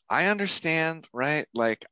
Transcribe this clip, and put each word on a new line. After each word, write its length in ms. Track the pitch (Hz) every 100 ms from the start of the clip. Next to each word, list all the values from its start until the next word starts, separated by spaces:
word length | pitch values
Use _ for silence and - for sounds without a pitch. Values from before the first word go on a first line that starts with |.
| _
I 180 | 120 180
understand, 800 | 208 202 - 165 160 160 160 -
right? 340 | 117 135 151 -
Like, 300 | 117 113 110 -